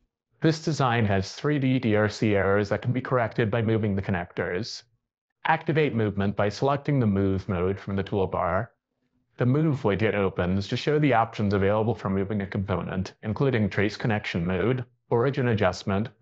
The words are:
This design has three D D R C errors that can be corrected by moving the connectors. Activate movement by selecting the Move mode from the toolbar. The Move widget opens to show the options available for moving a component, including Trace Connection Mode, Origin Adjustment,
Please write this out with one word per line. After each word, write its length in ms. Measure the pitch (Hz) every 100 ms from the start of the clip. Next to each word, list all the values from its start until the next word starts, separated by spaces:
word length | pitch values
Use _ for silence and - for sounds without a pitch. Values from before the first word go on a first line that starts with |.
| _ _ _ _
This 240 | 160 156
design 400 | 175 143 127 117 104
has 260 | 98 95
three 260 | - 143 147
D 220 | 131 131
D 160 | 120 104
R 120 | 107
C 280 | - 110 98
errors 320 | 95 101 101
that 140 | 104
can 100 | 117
be 80 | 123
corrected 500 | - 127 110 - 110
by 120 | 117
moving 340 | 110 110 107 98
the 60 |
connectors. 840 | 98 90 87 - 90 90 - - - _ _ _ _ _
Activate 480 | - 160 - 156 143
movement 440 | 113 107 98 98 101
by 120 | 104
selecting 520 | - 139 143 147 139
the 60 | 110
Move 400 | 98 98 95 -
mode 320 | 90 92 98
from 160 | - 98
the 80 |
toolbar. 640 | 95 101 90 87 90 92 117 _ _ _ _ _ _ -
The 80 | 123
Move 360 | 143 160 135
widget 320 | 107 95 110
opens 540 | 101 95 - 90 98 104
to 80 | 123
show 240 | 156 151
the 140 | 151
options 380 | 113 113 - 101
available 440 | 101 95 107 110 113
for 120 | 101
moving 340 | 98 98 104
a 40 | 95
component, 680 | 104 98 87 87 95 92 -
including 440 | 110 104 139 120 101
Trace 280 | - 104 -
Connection 500 | 120 104 - 95 87
Mode, 380 | 90 104 127 - _ -
Origin 380 | 120 135 135 123
Adjustment, 600 | 104 95 90 - 98 117 -